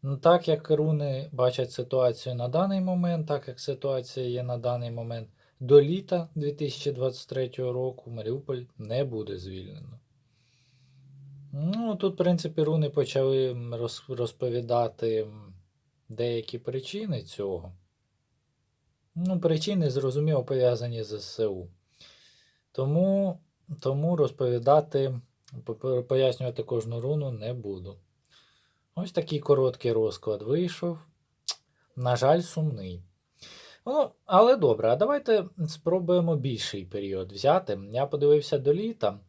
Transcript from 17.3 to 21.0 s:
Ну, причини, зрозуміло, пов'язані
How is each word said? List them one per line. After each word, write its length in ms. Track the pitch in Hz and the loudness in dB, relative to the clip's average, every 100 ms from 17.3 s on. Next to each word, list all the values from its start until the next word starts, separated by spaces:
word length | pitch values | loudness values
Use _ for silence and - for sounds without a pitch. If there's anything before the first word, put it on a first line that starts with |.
| - 98 90 87 - _ _ _ _ _ _ _ _ _ _ _ _ _ | -6 -4 -4 -8 -18 _ _ _ _ _ _ _ _ _ _ _ _ _
Ну, 260 | 165 180 180 | -4 -2 2
причини, 500 | 170 156 208 196 151 | 2 2 0 0 2
зрозуміло, 540 | 131 135 131 156 147 | 0 0 0 2 0
пов'язані 580 | - 135 123 120 120 117 | 0 2 4 2 -4 -6